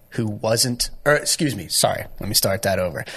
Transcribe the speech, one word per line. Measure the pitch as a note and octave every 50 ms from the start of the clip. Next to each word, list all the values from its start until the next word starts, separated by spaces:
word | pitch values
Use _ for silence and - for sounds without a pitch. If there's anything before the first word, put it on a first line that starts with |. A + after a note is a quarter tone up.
| - _
who | - - A#2
wasn't, | G#2+ G#2 G#2 - A2 A2+ A#2 - B2+ A#2+ A#2+ - - - - -
or | C#3+ D3
excuse | D3 - - - - E3 C#3+ A2+
me, | G2 F2 -
sorry, | - - - G#2+ - - - - - -
let | - G2+
me | G#2+
start | - - G#2+ G2 G2
that | - G2 F#2+ F2+
over. | F#2 F2+ D2 - - - -